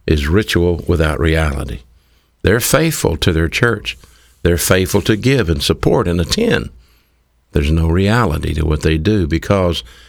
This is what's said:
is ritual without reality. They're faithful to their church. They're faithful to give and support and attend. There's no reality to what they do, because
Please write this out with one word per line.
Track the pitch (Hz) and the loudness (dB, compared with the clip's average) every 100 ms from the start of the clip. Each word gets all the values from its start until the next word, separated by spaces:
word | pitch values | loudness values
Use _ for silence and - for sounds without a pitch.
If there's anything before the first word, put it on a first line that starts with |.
| - | -2
is | 76 71 | 0 2
ritual | 92 104 87 87 85 - | 0 2 0 0 0 0
without | 85 78 76 | 0 0 0
reality. | 80 80 78 69 67 - - _ _ _ _ _ | 0 2 0 -2 -6 -10 -14 _ _ _ _ _
They're | - 113 | 0 0
faithful | - 139 165 - - 82 | 2 0 0 0 -2 0
to | - | 0
their | 80 82 | 0 0
church. | - 120 104 - - - - _ _ | 0 0 0 -6 -12 -16 -20 _ _
They're | 85 85 | 0 0
faithful | - 92 92 101 | 2 0 2 0
to | - 107 | 0 0
give | 123 135 82 | 0 0 0
and | 73 | 0
support | - 76 - - 87 | -2 0 0 0 0
and | 85 | -2
attend. | 80 - 233 - - - _ _ _ _ _ _ _ | -2 -2 0 -2 -4 -12 _ _ _ _ _ _ _
There's | - 73 | -2 0
no | 80 82 | 2 2
reality | 85 98 117 104 78 76 | 2 2 2 0 -2 -4
to | 78 78 | -2 -2
what | 76 | 0
they | 82 80 | 0 0
do, | 85 107 80 | 0 0 0
because | 80 - 101 90 80 - - | -2 0 0 0 -2 -8 -18